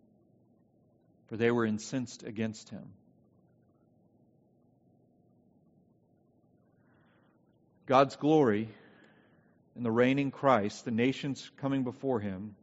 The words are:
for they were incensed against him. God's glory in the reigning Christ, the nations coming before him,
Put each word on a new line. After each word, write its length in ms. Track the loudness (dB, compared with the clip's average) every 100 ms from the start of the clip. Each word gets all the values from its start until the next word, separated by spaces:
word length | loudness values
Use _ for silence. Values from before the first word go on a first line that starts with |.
| _ _ _ _ _ _ _ _ _ _ _ _ -12
for 100 | 0
they 140 | 2
were 140 | 2 0
incensed 580 | -2 -6 -8 -8 -12
against 460 | -12 -6 -6 -8 -16
him. 240 | -18 -18 -20 _ _ _ _ _ _ _ _ _ _ _ _ _ _ _ _ _ _ _ _ _ _ _ _ _ _ _ _ _ _ _ _ _ _ _ _ _ _ _ _ _ _ _ _ _ _ _ _ 4
God's 300 | 4 4 2
glory 540 | 2 4 6 2 -2 -12 -20 -20 -20 _ _ _ _ _ _ -8
in 80 |
the 80 | -2
reigning 400 | 2 4 2 -2
Christ, 540 | 0 4 4 2 -6 -4
the 60 |
nations 600 | 0 0 0 -6 -8 -12 -8
coming 260 | -4 -2
before 380 | -4 -6 -4 -4
him, 340 | -4 -8 -12 -16